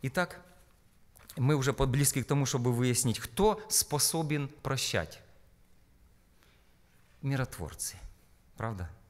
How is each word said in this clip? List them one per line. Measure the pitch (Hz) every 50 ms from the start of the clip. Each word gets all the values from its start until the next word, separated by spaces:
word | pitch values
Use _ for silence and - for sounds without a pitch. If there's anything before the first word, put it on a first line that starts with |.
Итак, | - 135 - 185 180 175 - - - - - - - _ - _ _ - _ _ - - _ - - - - -
мы | 120 135 151
уже | 143 131 135
под-, | 131 - 135 131
близки | 117 139 143 135 - 135
к | 117 -
тому, | 147 139 139
чтобы | 123 - 135 120 123 123
выяснить, | 117 123 123 120 113 - 127 110 -
кто | - - - - 190 214 208 214 - -
способен | - - - - - 147 - - - 165 165 151 151 147 143 135 - - -
прощать. | 147 139 127 - - - 104 82 - - - - - - - - - - _ - _ - - - _ - _ - - _ _ _ _ _ _ - - _ _ _ _ _ _ _ _ _ _ - _ _ -
Миротворцы. | - 135 139 131 131 - - - 87 73 - - - - - - - - - - - _ - _ _ _ -
Правда? | - - 113 113 95 90 85 - - - -